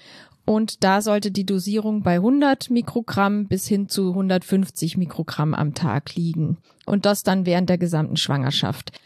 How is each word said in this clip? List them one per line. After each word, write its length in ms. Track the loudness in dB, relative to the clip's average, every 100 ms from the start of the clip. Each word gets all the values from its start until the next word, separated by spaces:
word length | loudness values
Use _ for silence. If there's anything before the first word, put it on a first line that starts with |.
| -20 -20 -20 _ 0
Und 380 | 0 0 0
da 180 | 2 2
sollte 300 | 2 0 0
die 160 | -2 -2
Dosierung 560 | -2 -2 -2 0 0
bei 160 | 2 2
hundert 500 | 4 4 4 2 0
Mikrogramm 800 | -2 0 -4 -4 0 2 0 -2
bis 200 | -2 0
hin 220 | 0 0
zu 240 | 0 0
hundertfünfzig 840 | 0 2 0 2 0 0 -2 -4 -2
Mikrogramm 560 | -4 -4 -6 -2 0
am 200 | 0 -2
Tag 400 | -2 -2 -2 -4 -4
liegen. 420 | -2 0 -2 -2 _ _ -2
Und 200 | 0 2
das 180 | 0
dann 240 | 2 0 2
während 220 | 2 2
der 100 | 2
gesamten 380 | 0 0 0 -2
Schwangerschaft. 760 | -2 -2 0 0 -2 -4 -10 -18